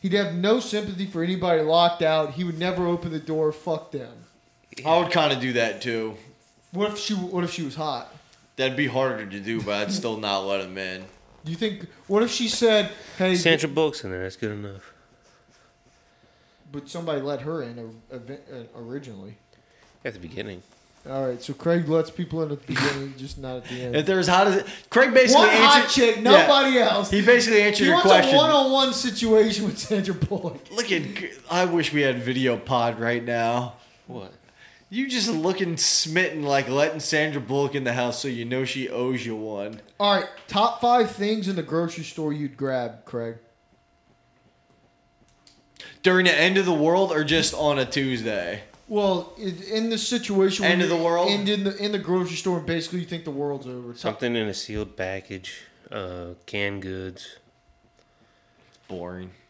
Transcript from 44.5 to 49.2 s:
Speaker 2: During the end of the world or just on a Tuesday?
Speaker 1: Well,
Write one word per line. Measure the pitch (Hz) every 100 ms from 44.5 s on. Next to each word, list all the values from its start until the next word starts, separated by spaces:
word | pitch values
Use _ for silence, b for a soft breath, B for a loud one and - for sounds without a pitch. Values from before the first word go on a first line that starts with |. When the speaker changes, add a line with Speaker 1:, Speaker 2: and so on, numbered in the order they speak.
| _ _ _ _ _ _ _ _ _ _ _ _ _ B B
Speaker 2:
During | 185 185 180
the | 151
end | 175 190
of | 180
the |
world | 156 156 180 175
or | 156 147
just | 160 156
on | - 151 139
a | 127
Tuesday? | 147 135 123 110 104 87 104 - - -
Speaker 1:
Well, | 208 196 180